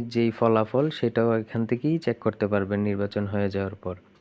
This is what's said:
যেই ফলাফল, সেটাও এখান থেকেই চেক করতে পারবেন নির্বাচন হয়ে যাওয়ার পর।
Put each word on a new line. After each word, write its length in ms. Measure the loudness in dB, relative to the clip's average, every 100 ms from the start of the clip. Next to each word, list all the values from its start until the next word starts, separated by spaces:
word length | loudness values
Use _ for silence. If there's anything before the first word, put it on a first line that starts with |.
| 0
যেই 260 | 0 0
ফলাফল, 540 | 2 4 4 2 0 0
সেটাও 400 | 0 -2 2 2 2
এখান 220 | 0 -4 -2
থেকেই 300 | -2 0 0
চেক 180 | -2 -2
করতে 260 | -2 0 0
পারবেন 320 | 0 0 0
নির্বাচন 440 | 0 0 -2 -2 -2
হয়ে 220 | -2 -2
যাওয়ার 260 | -2 -4 -6
পর। 200 | -8 -10 -12 _